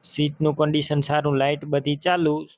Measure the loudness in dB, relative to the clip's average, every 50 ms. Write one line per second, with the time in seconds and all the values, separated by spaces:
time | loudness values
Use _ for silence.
0 | _ -10 -2 -2 -2 -2 0 0 0 0 2 2 0 2 2 0 0 0 0 0
1 | 0 0 0 0 2 2 2 2 2 0 0 -2 -4 -2 -2 -2 0 -2 -4 -2
2 | 0 0 2 2 2 2 0 0 -6 -10 -20